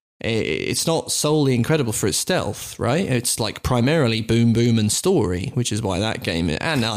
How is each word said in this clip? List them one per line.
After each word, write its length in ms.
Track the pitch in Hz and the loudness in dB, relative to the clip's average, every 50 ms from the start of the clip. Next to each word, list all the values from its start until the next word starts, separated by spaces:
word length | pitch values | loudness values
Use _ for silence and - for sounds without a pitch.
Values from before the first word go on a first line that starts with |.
| _ _ _ - - | _ _ _ -10 -6
i-, 40 | 104 | -4
it's 600 | 117 110 - - 76 - 50 - 117 - - 170 | -2 -2 0 -2 -2 -2 -2 -4 -4 -2 -2 0
not 240 | 160 151 - - | -2 -2 -2 -4
solely 420 | - - - 151 156 156 143 135 127 | -4 -2 0 0 2 2 2 2 2
incredible 380 | 117 117 - 156 156 131 117 104 | 2 2 2 0 0 0 -2 -2
for 140 | - - 101 | -2 0 0
its 100 | - - | 0 -2
stealth, 600 | - - 185 151 90 - 107 - - - - - | -2 -2 -2 -2 -2 -4 -6 -8 -12 -14 -8 -4
right? 260 | - 117 135 175 196 | -2 0 0 0 0
It's, 340 | - 131 120 120 - - - | 0 -2 -2 -2 -2 -2 -2
like, 240 | 113 101 - - - | -4 -4 -4 -4 -2
primarily 580 | - 131 120 117 139 160 170 135 113 110 110 | 0 2 2 2 2 2 2 2 2 0 0
boom, 320 | 113 - 113 117 117 117 113 | 0 2 2 4 4 4 4
boom, 240 | 117 117 123 113 113 | 4 4 4 4 2
and 120 | 107 104 | 2 2
story, 600 | - - - 185 196 156 104 87 90 90 98 - - | 0 0 0 2 2 2 2 2 0 -2 -4 -4 -2
which 180 | 123 120 - | -2 -2 -2
is 100 | 104 104 | -2 -2
why 180 | 110 98 92 85 | -2 -2 0 0
that 240 | 107 110 - - - | 0 -2 -2 -4 -4
game, 260 | 110 87 82 87 85 | -2 -2 0 0 0
and, 340 | 76 - - 165 156 131 113 | 0 -2 -2 -2 -2 0 0
uh, 100 | 113 110 | -2 -2